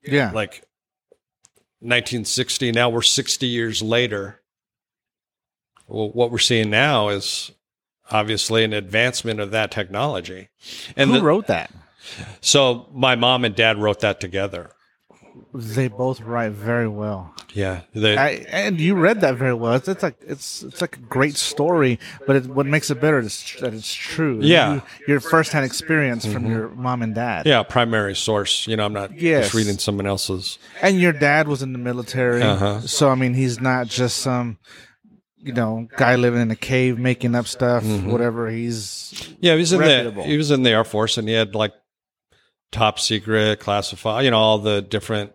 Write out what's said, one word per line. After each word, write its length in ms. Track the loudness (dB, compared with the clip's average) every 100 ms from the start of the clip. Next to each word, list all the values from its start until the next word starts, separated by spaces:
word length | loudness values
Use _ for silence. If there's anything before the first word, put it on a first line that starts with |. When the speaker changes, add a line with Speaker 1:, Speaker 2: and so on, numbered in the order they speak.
Speaker 1:
Yeah. 280 | 0 0 0
Speaker 2:
Like 320 | -2 -6 -10 _ _ _ _ _ _ _ _ _ _ _ _
nineteen 440 | -2 -2 -2 -6 -4
sixty, 460 | -4 -4 -2 0
now 180 | 2 2
we're 120 | 2
sixty 460 | 2 0 -2 -4 -2
years 340 | -2 -2 -4
later. 600 | 0 0 0 -4 -8 -14 _ _ _ _ _ _ _ _ _ _ _ _ _ _ _
Well, 220 | -6 -4
what 200 | 0 0
we're 80 | 2
seeing 300 | 2 2 4
now 400 | 2 4 2 2
is 420 | -2 -4 -8 -10 _ _ _ _ _ _
obviously 520 | -2 0 -2 0 2
an 100 | 2
advancement 680 | -2 -2 0 0 -2 -6 -6
of 120 | -4
that 200 | -2 -2
technology. 800 | -4 -6 -4 -4 -4 -8 -16 -18 _ -20 -18 -14 0
And 160 | 4
Speaker 1:
Who 60 | 4
Speaker 2:
the 40 |
Speaker 1:
wrote 240 | 4 2 0
that? 240 | -4 -4 -16 _ _ -20 -16 -16 -6
Speaker 2:
So 460 | 2 4 4 2 -8
my 220 | 0 2 4
mom 300 | 4 2 0
and 100 | 2
dad 220 | 2 4
wrote 220 | 0 2
that 180 | 0 -2
together. 520 | -4 -4 -4 -6 -14 _ _ _ _ _ _ -20 _
Speaker 1:
They 360 | -14 -6 -2 -2
both 320 | -2 -4 -4
write 320 | -6 -4 -4
very 340 | -4 -2 0 0
well. 460 | -2 -4 -6 -10 -18 -10
Speaker 2:
Yeah, 280 | -4 -2 -4 -8
they 240 | 0 2 4
Speaker 1:
I, 120 | 2 0 -6
and 300 | -4 -2 0
you 160 | 2 4
read 240 | 4 4
that 140 | 2 2
very 180 | -2
well. 200 | 0 0
It's, 140 | 0 0
it's 140 | -4
like, 120 | -6 -6
it's, 420 | -12 -12 -10 -12
it's 160 | -14 -8
like 140 | -8 -8
a 40 |
great 340 | -6 0 0 0
story, 640 | -4 0 2 4 2 2 -6 -8 0
but 100 | 0
it, 100 | 2
what 180 | -2 0
makes 240 | 0 -2
it 120 | 0
better 180 | 2 2
is 220 | 0 -8
tr-, 160 | -12 -8
that 120 | -8
it's 200 | -8 -10
true. 460 | -10 -8 -2 -2 2
Speaker 2:
Yeah. 340 | 6 6 4 0
Speaker 1:
You, 60 | -6 -12 -2
your 120 | 0
firsthand 460 | 2 2 2 0 -2
experience 600 | -6 -2 0 0 -2 -4
from 180 | -4
Speaker 2:
Mm-hmm. 80 | -2
Speaker 1:
your 180 | -4 -4
mom 320 | -6 -4 -2
and 120 | -4 -4
dad. 300 | -4 -2 2
Speaker 2:
Yeah, 180 | 2
primary 520 | 2 0 2 0 0 -2
source. 500 | -2 -2 0 -4 -2
You 100 | -2
know, 80 | -2
I'm 80 |
not 260 | -4 -10 -2
Speaker 1:
Yes. 260 | 2 2 2
Speaker 2:
just 80 | 0
reading 220 | 0 -2
someone 280 | -2 -2 -2
else's. 520 | -2 -4 -6 -6 -12 -18 0
Speaker 1:
And 180 | 2 4
your 120 | 2
dad 340 | 2 2 2 0
was 120 | -2
in 120 | -4
the 60 | -6
military. 600 | -6 -6 -6 0 2 2
Speaker 2:
Uh-huh. 400 | 2 2 0 -2
Speaker 1:
So, 280 | -4 2 4
I 60 | 4
mean, 180 | 2
he's 260 | 2 0 0
not 280 | -2 -2 -2
just 300 | -2 -2 -2
some, 380 | -2 -2 -4 -8 _ -20 -20 _ _ _ _ _
you 140 | -6
know, 340 | -2 -2 -4 -8 0
guy 180 | 4 4
living 260 | 4 2
in 100 | 0
a 40 | -2
cave 400 | -2 2 2 2
making 380 | 0 0 0 0
up 120 | -2
stuff, 360 | -2 0 2
Speaker 2:
Mm-hmm. 260 | 2 -2 0
Speaker 1:
whatever. 400 | 0 0 -2 -6
He's 840 | -4 -4 -6 -8 -12 -14 -14 -16 0
Speaker 2:
Yeah, 120 | 4
he 60 | 4
was 140 | 4
in 60 | 4
Speaker 1:
reputable. 420 | 6 4 2 -4
Speaker 2:
the, 60 | -2
he 80 | 0
was 120 | 2
in 120 | 4
the 60 | 4
Air 140 | 4 2
Force, 320 | 0 0 -2
and 100 | 0
he 60 |
had, 220 | 0 0 0
like, 180 | -2 _ _ _ _ _ _ _ _ _ _
top 260 | 2 2 2
secret, 640 | -2 -2 0 2 2 0
classified, 640 | 0 -2 -2 -6 -4 0 2
you 60 |
know, 60 | 4
all 180 | 4 4
the 240 | 2 0
different 500 | -2 -6 -4 -6 -6